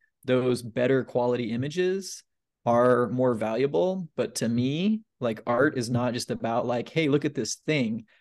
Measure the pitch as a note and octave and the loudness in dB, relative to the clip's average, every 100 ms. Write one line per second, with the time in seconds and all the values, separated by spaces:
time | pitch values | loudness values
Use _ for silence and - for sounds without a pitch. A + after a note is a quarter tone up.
0 | _ _ B2+ B2+ B2+ B2 B2 A2+ B2 C3+ | _ _ 0 2 2 0 -2 -2 2 2
1 | A#2 B2 B2 B2 A#2 A#2 C#3 D#3+ F3+ F#3+ | 0 -2 0 0 -2 -4 -4 -2 -2 -2
2 | F#3+ - _ _ _ _ - A#2+ B2 B2 | -6 -16 _ _ _ _ 0 4 6 4
3 | A#2+ B2 B2+ A2+ G#2+ A2 C#3 D#3 F3+ F#3+ | 2 2 0 2 -2 0 0 2 0 -2
4 | E3 - A#2+ - A#2+ A#2 B2+ D3 G3 A3 | -6 -4 -4 -2 -2 0 0 0 0 0
5 | - _ A#2+ A2 - A#2+ D3 C3 A#2 B2 | -4 _ -4 -4 -2 2 2 2 -2 0
6 | B2 A#2+ - A#2 A2+ A#2 A#2+ A#2+ A2 E3 | 0 -2 -6 -4 -2 -2 -2 -4 -2 -2
7 | D#3 C#3+ D3 C#3 A2+ - - D3+ A#2 A2+ | 2 2 0 -4 -6 -6 -2 0 0 -4
8 | - _ | -8 _